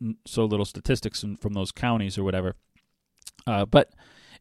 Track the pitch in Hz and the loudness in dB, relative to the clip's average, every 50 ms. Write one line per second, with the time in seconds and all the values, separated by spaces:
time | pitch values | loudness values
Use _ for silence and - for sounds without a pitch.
0 | 120 110 110 - - - - 120 113 107 107 101 101 - - - - - 131 - | -6 -8 -8 -8 -10 -6 0 2 2 2 2 2 0 -2 -4 -6 0 0 0 0
1 | - 107 - - - 104 98 - - 107 101 98 95 - - - - 123 117 110 | 0 -4 -6 -6 -6 -8 -8 -6 -6 -4 -4 -2 -4 -4 -4 -4 0 0 0 0
2 | 101 95 92 104 98 98 92 92 92 92 - - _ _ _ _ _ _ _ _ | 0 -2 -2 -2 -2 0 0 0 -2 -2 -4 -6 _ _ _ _ _ _ _ _
3 | _ _ _ _ - - - _ - 123 110 196 202 - - 147 - - _ - | _ _ _ _ -20 -20 -18 _ -4 -2 0 0 2 6 6 6 6 4 _ -20
4 | - - - - - - - - | -20 -20 -20 -20 -20 -20 -20 -4